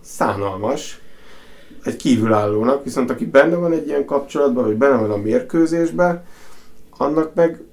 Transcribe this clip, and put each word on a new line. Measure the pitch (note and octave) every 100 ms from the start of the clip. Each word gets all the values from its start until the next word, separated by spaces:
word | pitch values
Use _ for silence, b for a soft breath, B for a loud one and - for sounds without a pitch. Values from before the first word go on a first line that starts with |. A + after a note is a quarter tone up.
szánalmas. | - - C3+ G2+ G2 F#2+ A2 C#3 - - B B B B B B B B
Egy | - B2
kívülállónak, | D#3 A#2 A2 G#2+ G#2 G#2+ A#2 C#3+
viszont | C#3 B2+ B2
aki | B2 A#2
benne | C3+ D#3 F3
van | E3+
egy | D#3+ C#3+
ilyen | C#3+ C#3
kapcsolatban, | C#3+ - D3+ C#3+ B2 A2
vagy | G#2+
benne | C#3 B2+
van | A2
a | G#2
mérkőzésben, | G#2 A#2+ - E3 D#3+ E3 E3 E3 F3 F3 b b b b b b - -
annak | C3+ D3+ D#3
meg | - E3 E3 -